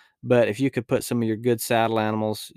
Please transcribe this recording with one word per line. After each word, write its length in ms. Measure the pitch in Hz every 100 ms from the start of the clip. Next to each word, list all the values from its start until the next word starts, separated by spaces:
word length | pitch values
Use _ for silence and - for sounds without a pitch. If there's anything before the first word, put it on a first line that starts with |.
| _ _
But 240 | 123 123 107
if 120 | 104
you 100 | 135
could 180 | - -
put 160 | 127
some 180 | - 123
of 60 | 113
your 100 | 110
good 220 | 120 117
saddle 400 | - 117 113 113
animals, 520 | 107 110 107 104 -